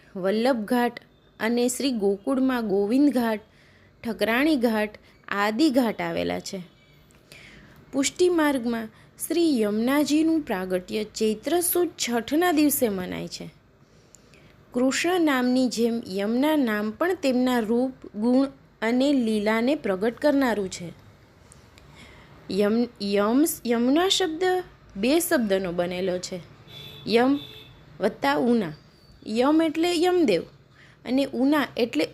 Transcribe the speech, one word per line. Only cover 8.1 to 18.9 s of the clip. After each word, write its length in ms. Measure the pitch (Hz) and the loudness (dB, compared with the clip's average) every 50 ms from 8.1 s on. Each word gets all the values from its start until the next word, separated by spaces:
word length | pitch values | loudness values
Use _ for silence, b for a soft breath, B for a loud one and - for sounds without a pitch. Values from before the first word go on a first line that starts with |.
| - - 359 359 | 0 2 2 4
માર્ગમાં 580 | 359 330 302 294 269 262 226 240 233 226 226 220 b b b b b - - | 4 4 2 2 2 0 -2 -2 -4 -4 -6 -10 b b b b b -14 -6
શ્રી 340 | - 330 339 339 320 285 226 | -2 0 2 4 4 4 2
યમુનાજીનું 800 | 214 208 208 214 226 254 277 294 294 - 285 311 320 320 320 320 | 2 2 0 0 0 2 2 2 2 2 2 2 4 2 2 0
પ્રાગટ્ય 640 | 294 - 214 185 185 185 185 180 185 - 214 214 214 | 0 -2 -4 -4 -2 -2 -4 -4 -4 -4 -6 -6 -6
ચૈત્ર 560 | 214 - - 220 220 214 214 - 285 320 359 | -6 -4 -2 0 0 0 -2 -2 0 0 0
સુદ 300 | 339 - - 349 359 320 - - - 240 | 0 0 0 0 -2 -2 -2 -6 -4 -2
છઠના 440 | 240 233 226 - 269 320 359 359 | -2 -4 -2 0 0 2 2 2
દિવસે 360 | 320 294 302 285 262 - 254 220 | 2 4 2 2 2 2 0 -2
મનાય 400 | 202 185 180 180 175 165 170 175 | -2 -4 -6 -8 -8 -8 -8 -10
છે. 220 | - - 175 165 - - _ _ _ _ b b b b b b b b b b b b b b b b - _ - | -12 -14 -14 -16 -18 -20 _ _ _ _ b b b b b b b b b b b b b b b b -20 _ -2
કૃષ્ણ 460 | 247 254 269 262 - - 339 370 359 | 0 0 0 0 0 0 0 2 2
નામની 480 | 330 302 269 254 247 247 247 262 254 240 | 2 2 2 2 2 2 2 2 0 0
જેમ 340 | - 208 233 233 233 233 233 - 185 | 0 0 0 0 0 -4 -6 -6 -6
યમુના 400 | 196 202 214 233 247 277 311 311 | -4 -2 -2 0 0 2 2 2
નામ 340 | 302 262 226 214 208 208 220 | 2 2 0 0 -2 -2 -4
પણ 240 | 214 - 320 359 381 | -4 -2 -2 -2 -2
તેમના 440 | 339 - 269 247 247 254 254 254 240 | 0 0 0 2 2 2 2 2 0
રૂપ, 340 | 220 202 233 240 254 262 254 - - - - | 0 0 0 0 0 -2 -6 -12 -20 -14 -8
ગુણ 320 | 208 214 240 247 262 277 269 - - - _ _ _ | -2 0 2 4 2 2 0 -4 -14 -20 _ _ _
અને 300 | 214 220 | -2 0